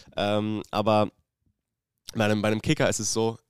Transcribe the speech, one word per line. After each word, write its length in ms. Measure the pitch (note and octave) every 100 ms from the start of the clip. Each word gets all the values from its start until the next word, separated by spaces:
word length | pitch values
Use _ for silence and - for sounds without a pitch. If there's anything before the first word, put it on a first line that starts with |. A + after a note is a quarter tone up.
| - -
ähm, 460 | G2+ G#2 G#2+ G#2+ -
aber 400 | G2+ G#2 G#2+ G#2+ - _ _ _ _ _ _ _ _ -
bei 120 | - G#2+
einem, 140 | G#2+
bei 80 | G#2
einem 140 | G#2+
Kicker 260 | - D#3 B2
ist 120 | -
es 120 | G#2+
so, 240 | A2+ A2+ A2+ _